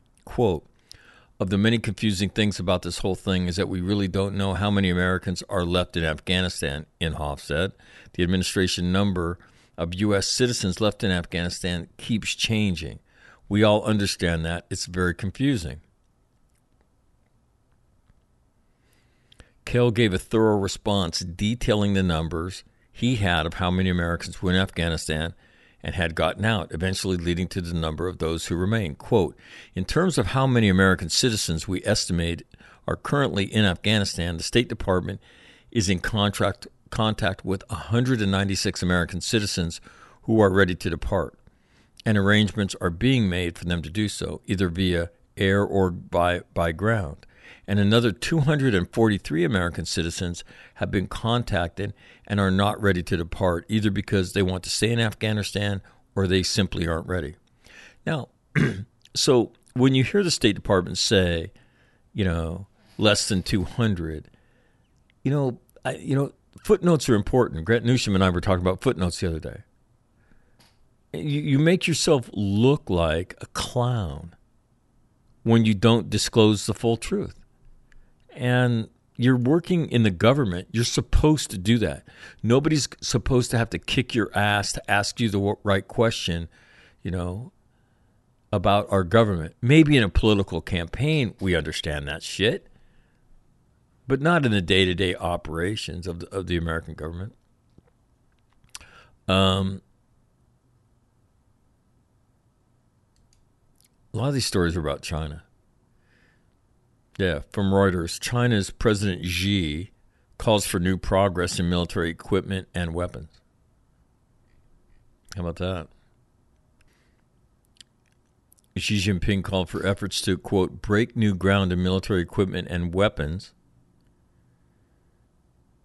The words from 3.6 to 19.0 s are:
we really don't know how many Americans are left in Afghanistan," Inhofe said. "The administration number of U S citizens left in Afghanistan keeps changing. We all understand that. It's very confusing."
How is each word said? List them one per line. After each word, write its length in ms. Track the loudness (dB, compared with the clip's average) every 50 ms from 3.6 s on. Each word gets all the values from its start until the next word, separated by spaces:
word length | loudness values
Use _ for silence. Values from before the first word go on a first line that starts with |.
| -2
we 140 | -2 -2 -4
really 260 | -2 -2 0 0 0
don't 300 | -2 -2 -2 -2 -2 -2
know 160 | -4 -2 -2 -2
how 180 | -2 0 0
many 180 | 2 2 2 2
Americans 540 | 2 2 2 0 0 -2 -2 -4 -6 -6 -6 -6
are 160 | -4 -2 -2
left 320 | 0 0 0 0 -2 -2
in 80 | -2 -2
Afghanistan," 800 | -2 -4 -4 -4 -2 0 0 0 -2 -4 -6 -6 -6 -6 -6 -10 -12 _ -6
Inhofe 400 | -6 -6 -4 -4 -6 -6 -8 -8
said. 320 | -8 -6 -4 -2 -2 -4 -6 _ _ -20 -20 -20 -20 -10 -4
"The 100 | -2 0
administration 680 | 2 2 0 0 0 0 0 0 0 0 -2 -2 0 0
number 440 | 0 0 0 -2 -2 -4 -6 -6 -10 -14 _ _ _ _ _ _
of 160 | -8 -6 -6 -4
U 200 | -2 0 2 2
S 120 | 2 0
citizens 520 | 0 -2 0 0 0 0 -2 -2 -4 -2 0
left 240 | 0 -2 -2 -2 -2
in 80 | 0
Afghanistan 800 | 0 -2 -2 -4 -4 -4 -4 -4 -6 -6 -6 -4 -4 -6 -8 -10 _
keeps 360 | -12 -6 -4 -4 -4 -4 -4 -6
changing. 640 | -4 -2 -2 0 0 0 0 -2 -4 -6 -10 -12 -14 _ _ _ _ -20 -20 -20 _ _ -2
We 120 | 2 4
all 220 | 6 6 6 4 2
understand 600 | 2 0 0 0 -2 -2 -2 -2 0 0 0 -2
that. 200 | -4 -6 -6 -8 -8
It's 160 | -8 -8 -8
very 280 | -6 -4 -2 0 0 -2
confusing." 680 | -2 -6 -8 -6 -2 -2 0 0 -2 -4 -8 -10 -12 -16 _ _ _ _ _ _ _ _ _ _ _ _ _ _ _ _ _ _ _ _ _ _ _ _ _ _ _ _ _ _ _ _ _ _ _ _ _ _ _ _ _ _ _ _ _ _ _ _ _ _ _ _ _ _ _ _ _ _ _ _ _ _ _